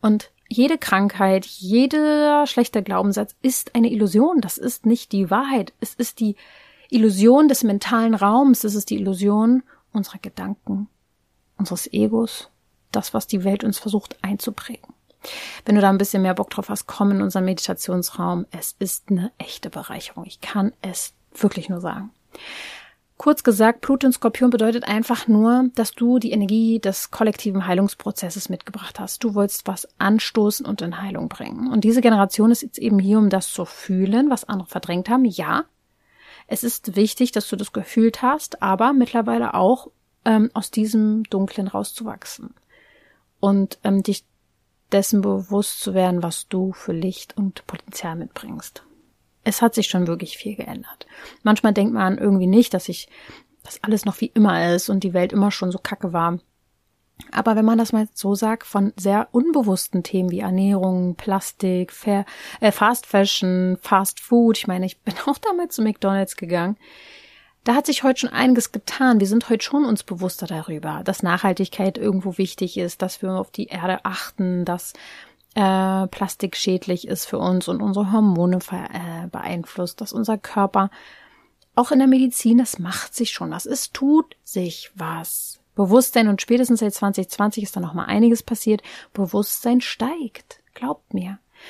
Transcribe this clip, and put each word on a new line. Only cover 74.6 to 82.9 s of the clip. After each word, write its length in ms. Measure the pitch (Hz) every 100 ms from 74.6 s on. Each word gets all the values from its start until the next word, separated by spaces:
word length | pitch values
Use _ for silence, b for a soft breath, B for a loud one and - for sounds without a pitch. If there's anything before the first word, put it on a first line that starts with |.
dass, 300 | 175 175 - - B B B B _
äh, 520 | - 196 190 190 190 190
Plastik 480 | - 196 - 190 -
schädlich 500 | - 185 - 180 -
ist 200 | 180 -
für 120 | -
uns 300 | 180 185 175
und 120 | 180
unsere 300 | 208 196 202
Hormone 500 | 220 214 175 175 185
ver-, 280 | - 180 -
äh, 340 | - 175 165 175
beeinflusst, 720 | - - 175 165 - 175 -
dass 120 | 208
unser 260 | 226 220 214
Körper, 520 | - - 196 202 196 B B B B B B _ _
auch 160 | - 247
in 100 | 269
der 80 | 269
Medizin, 500 | 262 262 - 233 233
es 200 | 247 -
macht 360 | 175